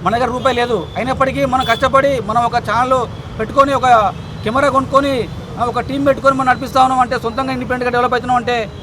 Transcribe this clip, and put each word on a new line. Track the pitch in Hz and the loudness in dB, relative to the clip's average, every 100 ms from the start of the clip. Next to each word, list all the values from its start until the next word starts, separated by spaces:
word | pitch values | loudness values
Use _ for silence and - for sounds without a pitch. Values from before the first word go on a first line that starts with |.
మన | 175 226 | 0 0
దగ్గర | 247 | 0
రూపాయి | 247 247 240 | 0 0 0
లేదు. | 240 220 147 - | 0 -2 -4 -6
అయినప్పటికీ | 233 262 269 262 269 | -4 0 0 0 0
మనం | 254 247 | 0 0
కష్టపడి | 226 269 269 269 269 208 | 0 2 4 2 0 -2
మనం | 220 | 0
ఒక | 240 233 | 0 0
ఛానల్ | - 214 254 262 220 - - - | -2 -2 2 0 0 -8 -14 -8
పెట్టుకొని, | 220 - 277 | -4 2 4
ఒక | 269 254 233 202 - - - | 4 4 6 4 -2 -12 -8
కెమెరా | 208 247 285 | -4 0 2
కొనుక్కొని, | 262 262 269 277 262 196 - - - | 2 2 2 2 -2 -4 -8 -12 -6
ఆ, | |
ఒక | 240 240 | -4 -2
టీం | 226 269 | -4 -2
పెట్టుకొని | 277 269 269 262 | 0 2 2 2
మనం | 262 | 0
నడిపిస్తా | 254 254 262 | 0 0 2
ఉన్నాం | 262 262 | 2 4
అంటే, | 247 254 | 0 0
సొంతంగా | 226 226 262 | -4 -4 -4
ఇండిపెండెంట్గా | 262 226 254 247 | -4 -4 -2 -2
డెవలప్ | 240 240 | 0 0
అవుతున్నాం | 247 247 247 | 0 0 0
అంటే | 233 240 208 - | 0 -2 -4 -8